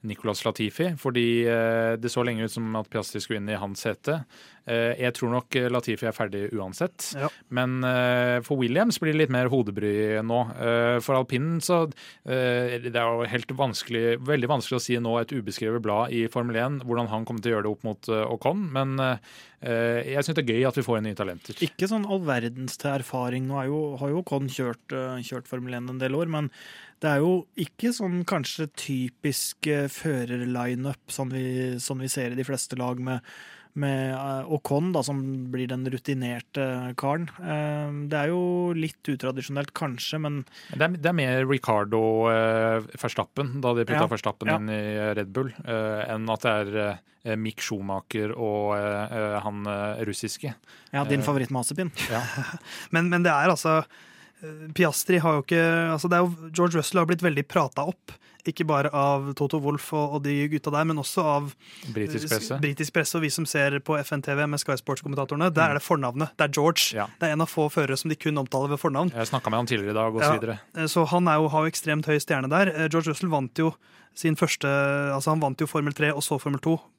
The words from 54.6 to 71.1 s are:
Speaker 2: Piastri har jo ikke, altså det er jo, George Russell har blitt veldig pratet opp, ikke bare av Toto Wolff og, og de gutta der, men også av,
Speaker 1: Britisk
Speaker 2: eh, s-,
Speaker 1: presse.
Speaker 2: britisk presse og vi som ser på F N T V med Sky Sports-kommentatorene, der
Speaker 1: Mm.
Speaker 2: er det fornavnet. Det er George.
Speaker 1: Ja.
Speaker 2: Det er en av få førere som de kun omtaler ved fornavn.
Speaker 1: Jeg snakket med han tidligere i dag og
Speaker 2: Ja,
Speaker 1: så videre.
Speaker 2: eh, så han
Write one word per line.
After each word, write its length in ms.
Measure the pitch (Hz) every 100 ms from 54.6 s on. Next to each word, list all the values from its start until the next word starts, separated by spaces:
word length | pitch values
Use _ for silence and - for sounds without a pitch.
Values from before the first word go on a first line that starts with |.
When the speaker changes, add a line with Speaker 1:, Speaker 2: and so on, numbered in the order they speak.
| 156
Speaker 2:
Piastri 460 | 156 170 - - 180
har 140 | 160
jo 80 | 151
ikke, 480 | 139 170 165 165 165
altså 160 | 160 175
det 80 | 175
er 80 |
jo, 260 | 180 170 160
George 240 | 160 175 165
Russell 200 | 147 185
har 60 | 165
blitt 140 | 175
veldig 260 | 175 143 139
pratet 380 | 180 139 - 151
opp, 260 | - - - _ _ -
ikke 180 | -
bare 280 | 160 143 143
av 400 | 143 139 139 139
Toto 240 | 139 143 160
Wolff 340 | 139 147 -
og, 220 | 156 147
og 80 | 147
de 240 | 143 143 147
gutta 220 | 151 147
der, 140 | 147
men 140 | 160 156
også 220 | 135 -
av, 280 | 156 143 147 - - - 139
Speaker 1:
Britisk 220 | 110 104
Speaker 2:
eh, 140 | 117 156
s-, 20 |
Speaker 1:
presse. 300 | 110 - 135
Speaker 2:
britisk 300 | 147 139 147
presse 200 | 170 151 170
og 60 |
vi 60 | 151
som 160 | 147
ser 360 | 156 147 143 139
på 180 | - 151
F 140 | 139
N 100 | 147
T 100 | 139
V 140 | 143 147
med 140 | 147
Sky 160 | - 131
Sports-kommentatorene, 760 | - 135 143 139 139 143 135
der 140 | 160 160
Speaker 1:
Mm. 40 |
Speaker 2:
er 40 |
det 80 | 143
fornavnet. 480 | - 160 131 123 156 -
Det 80 |
er 80 | 147
George. 400 | 147 151 170 -
Speaker 1:
Ja. 120 | 113 101 -
Speaker 2:
Det 80 | 165
er 40 |
en 80 | 151
av 80 | 165
få 160 | - 151
førere 300 | - 139 135
som 100 | 160
de 60 |
kun 220 | 151 160 147
omtaler 300 | 131 135 143
ved 100 | 143
fornavn. 320 | 165 135 175
Speaker 1:
Jeg 160 | 120 113
snakket 240 | 131 -
med 80 | 110
han 80 | 120
tidligere 240 | 117 101
i 40 |
dag 200 | 107 113
og 60 | 110
Speaker 2:
Ja, 80 | 147
Speaker 1:
så 80 | 151
videre. 200 | 110 101 - -
Speaker 2:
eh, 100 | 160
så 220 | 175
han 180 | 156